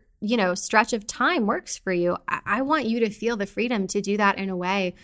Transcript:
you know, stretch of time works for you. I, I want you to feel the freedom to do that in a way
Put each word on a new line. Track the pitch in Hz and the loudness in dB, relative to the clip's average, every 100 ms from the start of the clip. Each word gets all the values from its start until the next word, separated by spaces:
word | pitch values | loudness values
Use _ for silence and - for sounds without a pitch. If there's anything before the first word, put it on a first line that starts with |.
| _ _ | _ _
you | 214 233 | -2 2
know, | 185 | 2
stretch | 180 - 220 214 | 0 0 2 2
of | 226 208 | -2 -4
time | - 269 349 208 | -2 0 2 0
works | 311 - - | -2 -6 -8
for | - | -2
you. | 180 175 - - | 0 2 0 -4
I, | - - | -6 -2
I | 214 | -2
want | 269 311 226 | 0 0 0
you | 233 | 0
to | 226 | -2
feel | 208 226 226 | -2 -4 -2
the | 196 | -4
freedom | - 233 233 185 | -2 -2 0 -2
to | 202 | -2
do | 196 208 | -2 2
that | 202 - | 4 2
in | 190 | -2
a | 180 | -4
way | 180 196 185 - | -2 0 -2 -6